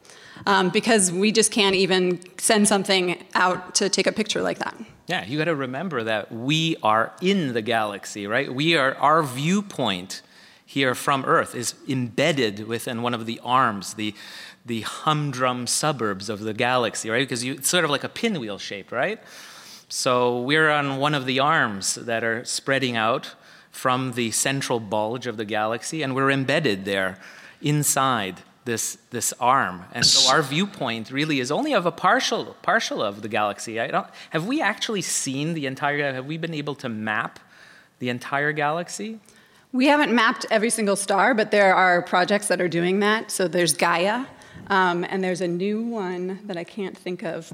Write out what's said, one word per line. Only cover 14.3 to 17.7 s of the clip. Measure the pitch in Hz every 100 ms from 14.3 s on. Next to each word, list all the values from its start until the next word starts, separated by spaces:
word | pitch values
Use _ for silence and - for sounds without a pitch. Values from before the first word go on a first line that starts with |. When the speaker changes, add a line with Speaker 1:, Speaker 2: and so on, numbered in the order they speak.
| - - - 120
Speaker 2:
the | 113
humdrum | 104 - 156 151 147 123 127 123 120
suburbs | - 151 139 107 95 104
of | 101
the | 110 107
galaxy, | 123 127 110 - 110
right? | 117 135
'Cause | 123
you, | 127
it's | -
sort | -